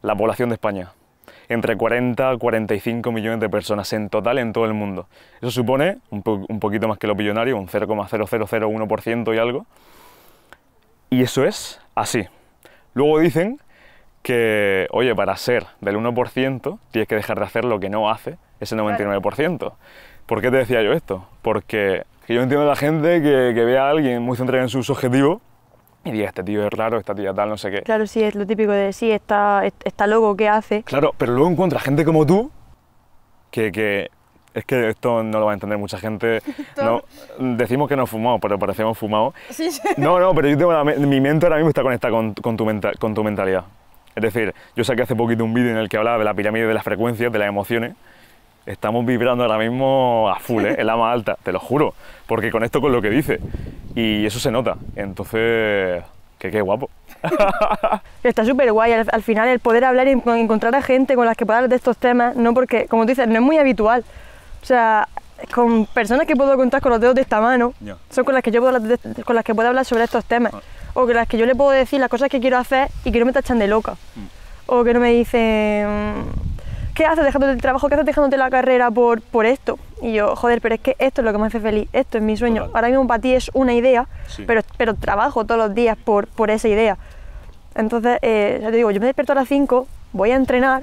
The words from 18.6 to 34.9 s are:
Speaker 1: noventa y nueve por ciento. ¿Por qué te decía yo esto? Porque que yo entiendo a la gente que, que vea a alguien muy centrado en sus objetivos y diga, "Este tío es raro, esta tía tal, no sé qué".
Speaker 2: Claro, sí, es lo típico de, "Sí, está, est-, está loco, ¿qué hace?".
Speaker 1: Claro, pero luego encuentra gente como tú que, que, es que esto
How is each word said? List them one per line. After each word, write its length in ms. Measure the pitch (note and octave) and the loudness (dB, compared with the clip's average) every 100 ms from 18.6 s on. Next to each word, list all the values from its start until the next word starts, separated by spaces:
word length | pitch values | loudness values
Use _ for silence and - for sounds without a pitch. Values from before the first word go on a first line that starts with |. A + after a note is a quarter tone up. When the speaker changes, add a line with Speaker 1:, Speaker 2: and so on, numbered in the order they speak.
| G#2+ A2 | -8 -4
Speaker 1:
noventa 280 | G#2+ G#2 | -2 -2
y 20 | G2+ | -2
nueve 160 | G2+ | -2
por 140 | G#2 A2 | -4 -2
ciento. 400 | D#3+ E3 - - - - - - - | -4 -2 -8 -12 -20 -20 -20 -20 -6
¿Por 160 | A2 | -2
qué 100 | B2 | 0
te 60 | C3 | 0
decía 240 | A#2 B2 | 0 0
yo 100 | G#2 | 2
esto? 340 | D#3 - F#2 F#2 - | 0 -2 -10 -10 -8
Porque 640 | - G#2+ - A2 G2 F#2 - _ - | -4 -4 -4 -2 0 -2 -6 _ -4
que 80 | |
yo 80 | A#2 | -2
entiendo 240 | B2+ C#3+ D3 | 0 2 2
a 40 | |
la 60 | C#3 | 0
gente 460 | C#3+ D#3 D3+ E3+ | 0 0 2 2
que, 320 | D3 C3+ B2+ A#2 | 4 4 2 2
que 80 | |
vea 220 | A#2 C3 C3+ | 2 2 2
a 20 | |
alguien 300 | D#3 C#3 A#2+ | 2 0 -2
muy 140 | A#2 A#2+ | -4 -4
centrado 260 | B2+ B2+ | -2 0
en 60 | B2+ | 0
sus 220 | C3 A#2 | -4 -4
objetivos 520 | C3+ C3 C3 C#3 G3 _ _ _ _ _ _ | -4 0 2 2 0 _ _ _ _ _ _
y 80 | F3+ | -8
diga, 160 | G#2+ G2+ | -4 -4
"Este 160 | - | -6
tío 220 | F#2 G#2 G#2 | -4 -2 -2
es 60 | |
raro, 240 | G2+ A2 A2+ | -2 -2 -2
esta 180 | G2+ G2+ | -4 -6
tía 180 | G2 | -4
tal, 140 | G2 G#2 | -2 -4
no 100 | G#2+ | -4
sé 140 | G#2 | -6
qué". 100 | G2 | -6
Speaker 2:
Claro, 220 | - A3 G#3+ | -4 -4 -2
sí, 160 | A3+ | -2
es 140 | G#3+ G3+ | -2 -2
lo 100 | G3 | -4
típico 260 | G#3+ G#3+ | -2 0
de, 180 | G3+ G3 | 0 -2
"Sí, 180 | G3 A#3 | -2 -2
está, 540 | G#3 - G#3 G#3 G3+ G3 | -2 0 0 2 0 -2
est-, 200 | - - | -4 -10
está 200 | - G3+ | -2 0
loco, 280 | A3 A3 G3 | 2 2 2
¿qué 140 | G#3+ | 2
hace?". 340 | G#3+ - G#3 | 0 0 -6
Speaker 1:
Claro, 300 | - C3+ D3 - | -2 0 0 0
pero 140 | B2+ | -2
luego 160 | A#2+ E3 | 2 2
encuentra 300 | D#3+ F3+ B2+ | 2 0 0
gente 240 | - C#3+ | 0 0
como 220 | D#3 D#3+ D3+ | 2 4 4
tú 260 | F#3+ B3+ - - - _ _ _ - _ _ _ | 2 0 -10 -20 -20 _ _ _ -20 _ _ _
que, 220 | - A2 | -4 -2
que, 380 | F#2+ G#2+ G2+ F2+ _ _ _ _ | 0 -2 -2 -4 _ _ _ _
es 120 | - - | -12 -2
que 240 | C3 | 0
esto 340 | A2 | 0